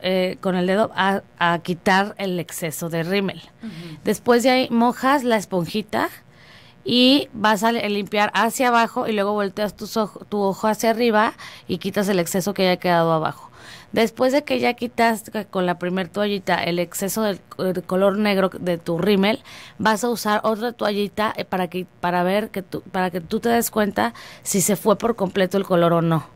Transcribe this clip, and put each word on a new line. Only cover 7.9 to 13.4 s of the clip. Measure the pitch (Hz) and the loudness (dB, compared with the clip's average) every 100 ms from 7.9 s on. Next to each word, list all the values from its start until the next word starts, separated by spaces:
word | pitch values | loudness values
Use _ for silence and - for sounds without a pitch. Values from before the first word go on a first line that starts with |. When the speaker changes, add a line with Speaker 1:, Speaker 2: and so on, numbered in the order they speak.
| 202 196 208 208 | -4 -2 0 0
Speaker 1:
hacia | 185 226 - 247 | 2 0 2 2
abajo | 233 226 - 226 | 4 2 0 -2
y | |
luego | 214 202 | 0 0
volteas | 208 202 - 208 - | 0 -2 -2 -6 -6
tus | 214 226 | -6 -2
ojo, | 208 - - | -2 -4 -6
tu | 208 | -2
ojo | 196 185 220 | 0 0 0
hacia | 208 226 | 0 0
arriba | 220 240 214 226 - - - - | 2 2 2 2 -2 -12 -16 -8
y | 185 | -6
quitas | - - 196 | -4 -2 0
el | 196 | 0
exceso | 165 196 180 | 0 -2 -2
que | 196 185 | 0 0
haya | 180 | 2
quedado | 180 175 165 | 2 2 4
abajo. | 165 156 143 | 2 0 -6